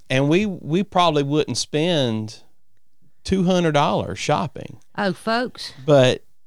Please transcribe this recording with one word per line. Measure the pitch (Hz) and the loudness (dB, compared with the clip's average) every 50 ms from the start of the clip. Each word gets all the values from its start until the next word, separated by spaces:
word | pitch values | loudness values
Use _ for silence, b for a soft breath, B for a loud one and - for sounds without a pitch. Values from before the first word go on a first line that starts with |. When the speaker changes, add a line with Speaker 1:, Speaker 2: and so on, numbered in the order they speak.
| - - | -6 -2
Speaker 1:
and | 131 131 139 143 | 0 2 2 4
we, | 160 190 214 | 2 2 0
we | 208 180 - - 139 156 190 | -2 -6 -8 -6 -4 -2 -2
probably | 202 - - 185 175 170 151 147 | -2 0 0 2 2 2 2 0
wouldn't | 143 139 147 151 - - 120 | 0 0 0 0 0 -2 -4
spend | - - - - 147 156 180 175 147 131 117 110 110 110 107 - - - - - - - - - - - - - - - - - - - | -6 -6 -4 -2 -2 -2 0 0 0 0 0 -2 -4 -6 -8 -12 -18 -20 -20 -20 -20 -20 -20 -20 -20 -20 -20 -20 -20 -20 -20 -20 -12 -4
two | - 190 190 180 | -2 -2 0 2
hundred | 180 190 180 175 160 151 | 2 2 2 2 2 2
dollars | 143 147 180 208 156 98 - 95 | 2 2 2 0 -2 -4 -4 -8
shopping. | - - - 147 - 190 139 - - - - - - - - - | -6 -2 -2 -2 -2 -2 -6 -8 -12 -14 -14 -16 -18 -20 -14 -8
Speaker 2:
Oh, | - 208 196 175 | -4 -4 -4 -4
folks. | - - 220 226 240 226 - - - - - - - 131 | -4 -4 -4 -2 -2 -4 -6 -8 -12 -16 -16 -14 -6 2
Speaker 1:
But | 147 147 139 127 127 110 - - - - - - | 4 6 6 6 6 4 0 -6 -18 -20 -20 -20